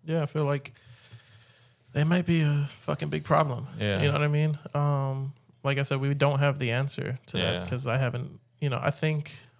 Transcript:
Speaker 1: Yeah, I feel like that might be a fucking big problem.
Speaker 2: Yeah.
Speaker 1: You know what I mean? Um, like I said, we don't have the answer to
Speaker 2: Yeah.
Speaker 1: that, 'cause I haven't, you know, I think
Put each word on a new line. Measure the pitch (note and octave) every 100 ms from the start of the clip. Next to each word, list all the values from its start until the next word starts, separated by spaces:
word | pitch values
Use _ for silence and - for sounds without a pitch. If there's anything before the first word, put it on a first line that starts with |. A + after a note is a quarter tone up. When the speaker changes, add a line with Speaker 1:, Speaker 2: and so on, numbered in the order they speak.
Speaker 1:
Yeah, | - E3
I | C#3+
feel | D#3
like | C#3+ C#3+ C3+ - - - - - - - - - _ _ _
that | - D3+
might | F3 F3
be | E3+
a | D3+ D3 C#3+ -
fucking | - D3 D3+
big | D3+
problem. | D3 D#3 D3+ B2 C3 -
Speaker 2:
Yeah. | - E3+
Speaker 1:
You | D3
know |
what | C#3+
I | D3
mean? | D3 D#3 D3+ -
Um, | D3 C#3+ C#3+ C3+ C3+ C3+ - _ _
like | C#3 C#3
I |
said, | C#3 C3+
we | C#3
don't | C#3+ C#3+ C#3
have | C#3+ C#3
the | B2+
answer | A#2+ C#3 - - B2+ -
to | -
Speaker 2:
Yeah. | F2
Speaker 1:
that, | F2 F2+
'cause | B2+ C3
I | B2
haven't, | C3 A#2+ B2+ - _ _
you | C#3+
know, | B2+
I | -
think | - D#3 D#3 D3 - - _